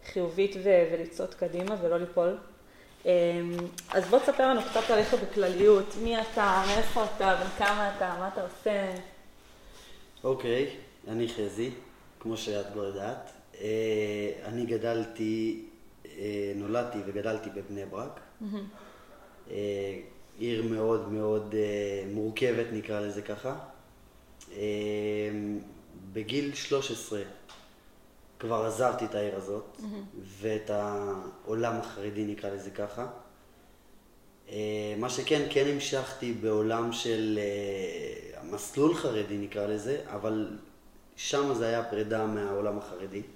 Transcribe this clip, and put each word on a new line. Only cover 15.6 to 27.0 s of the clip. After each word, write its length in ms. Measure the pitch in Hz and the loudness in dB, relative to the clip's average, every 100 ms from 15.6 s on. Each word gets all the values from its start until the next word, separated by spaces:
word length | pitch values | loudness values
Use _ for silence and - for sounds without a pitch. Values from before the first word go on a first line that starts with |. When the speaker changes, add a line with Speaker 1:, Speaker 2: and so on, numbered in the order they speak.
| - - - - - | -8 -18 -20 -20 -18
Speaker 2:
אה, 480 | - 101 104 101 101 | -8 -4 -2 -2 -2
נולדתי 420 | 101 113 120 107 95 | 0 0 0 -4 -4
וגדלתי 440 | 101 104 110 104 | -4 -2 -2 -4
בבני 360 | 101 98 101 95 | -10 -8 -8 -8
ברק. 340 | 95 131 - - - | -6 -8 -10 -20 -12
Speaker 1:
מהמם. 260 | 214 202 208 - - - - - - - - | -8 -6 -8 -14 -20 -20 -20 -20 -20 -20 -10
Speaker 2:
אה, 480 | 98 104 101 98 95 82 - - - | -6 -2 -2 -4 -6 -12 -18 -20 -8
עיר 240 | 117 113 | -2 0
מאוד 480 | 113 110 110 113 104 | 0 0 2 2 0
מאוד, 440 | 107 107 107 104 107 | -2 0 0 0 0
אה, 460 | 104 104 101 98 98 | 2 0 0 -2 -4
מורכבת, 520 | 104 107 110 127 117 113 | -2 -4 0 2 2 0
נקרא 280 | 107 101 107 | -4 -4 -4
לזה 220 | 104 101 | -4 -6
ככה. 340 | 101 104 131 147 - - - - - - - - - | -6 -6 -6 -8 -10 -18 -20 -20 -20 -20 -20 -20 -18
אה, 800 | 101 104 104 104 104 104 104 107 107 104 104 98 - - - 95 | -6 -2 -2 -2 0 0 0 -2 -2 -2 -4 -6 -18 -20 -18 -10
בגיל 400 | 101 107 135 143 135 | -8 -2 -2 -2 -4
שלוש 360 | - 139 135 | 0 0 0
עשרה 300 | 117 | -6